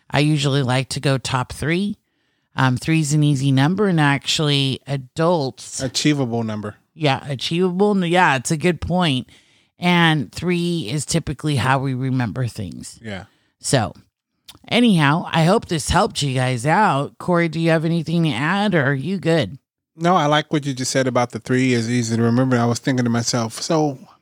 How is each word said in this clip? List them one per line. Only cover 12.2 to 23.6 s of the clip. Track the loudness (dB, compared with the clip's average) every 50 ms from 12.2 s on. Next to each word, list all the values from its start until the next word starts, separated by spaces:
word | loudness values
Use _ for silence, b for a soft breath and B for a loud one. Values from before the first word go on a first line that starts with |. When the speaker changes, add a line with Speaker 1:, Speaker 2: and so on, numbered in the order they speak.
| -2 -4 -4 -4 -6 -6
Speaker 1:
things. | -6 -8 -10 -10 -10 -12 -16 -16 -18 -16
Speaker 2:
Yeah. | -14 -12 -12 -12 -12 -16 _ _ _ _ _ _
Speaker 1:
So, | -4 -2 0 0 0 -2 -6 -12 -20 _ _ _ _ _ _ _ _ -20 -20 _ -8 -2
anyhow, | 0 2 4 4 4 4 4 4 2 2 -2 -2
I | 0 2 2
hope | 4 2 2 0 -2
this | -4 -4 -2 0
helped | 2 2 2 0 -2 -4
you | -4 -2 -2
guys | 0 0 0 -2 -2 0
out. | 0 2 4 4 2 2 0 -2 -4 -8 _
Corey, | -4 0 0 2 0 0
do | -2 0
you | 2 2
have | 2 2 2
anything | 0 0 -2 -2 -2 0 0 2
to | 0
add, | 0 -2 -2 -2 0 0 0 2 2
or | 2 2
are | 2 0
you | -2 -2 -4 -6 -4
good? | 0 0 2 2 0 -2 -6 -12 -18 _ _ _ _ _ _
Speaker 2:
No, | -2 2 2 4
I | 4 4 4
like | 2 2 0 0
what | -2 -2 -2
you | -2 -4
just | -4 -4 -2
said | 0 0 0 2
about | 2 0 0 0
the | -2 -8
three | -4 -2 0 2 2 2 2
is | 0 0 0
easy | 0 -2 0 0 0
to | 2
remember. | 2 4 4 4 2 2 2 2
I | 2
was | 0 0 -2
thinking | -2 -2 0 0 0
to | 0
myself, | 0 0 -2 -2 -2 -2 -4 -4 -6 -8